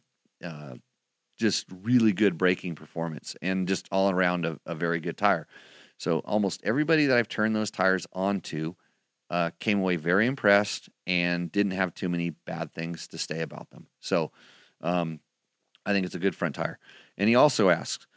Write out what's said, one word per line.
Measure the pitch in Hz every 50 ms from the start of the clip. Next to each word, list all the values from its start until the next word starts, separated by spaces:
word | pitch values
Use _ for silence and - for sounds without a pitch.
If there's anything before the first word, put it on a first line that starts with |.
| _ _ _ _ _ _ _ _ -
uh, | 85 80 76 71 67 64 120 _ _ _ _ _ _ _ _ _ _ _
just | - 113 107 92 - - -
really | 92 90 95 117 127 123 113 110 92
good | 87 107 98 87 80
braking | 95 90 92 - - 90 80
performance, | - 78 - - 82 82 82 78 69 - - - - -
and | 92 95 95 92 87
just | 95 92 - - 95
all | 95 95 98
around | 92 90 92 90 90 87 82
a, | 82 80 - -
a | - 82
very | 76 85 85 85 82
good | 78 85 82 -
tire. | 101 101 95 82 78 _ - - - - - - - - _ -
So | - 90 82 78
almost | - - 101 107 101 95 - - -
everybody | 98 117 143 151 151 165 156 147
that | 139 131 120
I've | 113 -
turned | - - 107 110 110
those | 107 107 -
tires | - - 92 95 95 92 - - -
onto, | 92 95 98 101 95 - - - 78 78 80 90 _ _ _ _ _ _ _ _ _ _ -
uh, | 85 87 85 85 - -
came | - 110 104 101
away | 92 92 90
very | 82 76 85 90 101 110
impressed | 123 139 - - 104 101 101 104 - - - - - _ _ -
and | 90 90 87 87 87 87 87 87 82 -
didn't | 101 104 98 95
have | 95 95 90 -
too | - - 90
many | 87 85 85 85
bad | 78 - - - 85 82 82 80 -
things | 85 82 85 87 87 - -
to | - 80
say | - - 80 82 82
about | 76 - - - -
them. | - - - - _ _
So, | - - 98 87 80 73 _ _ - - - - - _ _ _
um, | - 82 87 87 85 82 80 76 _ _ _ _ _ _ _ _ _ _ _ _ -
I | 101 101
think | 98 92
it's | 87 -
a | 87
good | 87 98 85
front | - 90 80 71
tire. | - 82 82 85 - _ - - - - _ _
And | - 101 110
he | 117
also | 123 143 147 - - 104 92
asks, | 85 82 - - - - - _ _